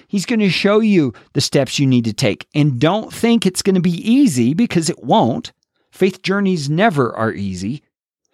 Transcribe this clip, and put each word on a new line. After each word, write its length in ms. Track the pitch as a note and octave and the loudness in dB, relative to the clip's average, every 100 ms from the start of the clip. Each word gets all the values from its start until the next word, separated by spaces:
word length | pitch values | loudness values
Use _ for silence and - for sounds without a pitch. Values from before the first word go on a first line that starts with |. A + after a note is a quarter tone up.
| - | -8
He's 200 | G3+ - | -6 -2
gonna 240 | A3+ G3+ | 0 0
show 300 | - G3 G#3+ | 0 2 2
you 340 | A3 F#3+ C3 - _ | 4 2 2 -4 _
the 80 | C#3+ | -4
steps 380 | - D3 B2+ - | 0 0 0 0
you 80 | C#3 | 2
need 180 | B2 | 2
to 80 | A2+ | 0
take. 340 | G#2 G#2 - - | -2 -2 -4 -6
And 240 | D3+ D3 A#2+ | 0 0 2
don't 340 | D#3 G#3+ - | 0 0 -6
think 320 | - A#3 A#3 | -4 0 2
it's 180 | F#3 - | 0 -2
gonna 180 | G3 F#3+ | 0 0
be 300 | F3 E3+ G#3+ | 0 -2 0
easy, 440 | C4 C4+ B2 A#2 | 2 2 2 0
because 340 | E3+ A#3+ E3+ D#3+ | 0 0 0 -2
it 120 | - | -4
won't. 500 | B2+ G#3+ A#2 - - _ _ _ _ | 0 2 2 -2 -8 _ _ _ _
Faith 320 | - F#3+ - | -2 -2 -2
journeys 460 | - G3+ F#3+ F3 C#3 | -4 -2 0 -2 -2
never 460 | D#3+ A3+ C#3+ A#2+ - | 0 0 2 -2 -2
are 160 | A2 | -4
easy, 500 | E2+ G2 F#2 G2 D3 _ _ _ _ _ | -4 -6 -6 -8 -10 _ _ _ _ _